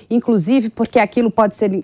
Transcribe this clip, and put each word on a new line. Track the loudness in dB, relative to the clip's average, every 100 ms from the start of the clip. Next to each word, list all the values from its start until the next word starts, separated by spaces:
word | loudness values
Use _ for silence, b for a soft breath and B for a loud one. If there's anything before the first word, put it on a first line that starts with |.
| B
inclusive | -2 0 0 2 0 0
porque | -4 -2 0
aquilo | 0 0 0
pode | 0 -2 0
ser | -2 -2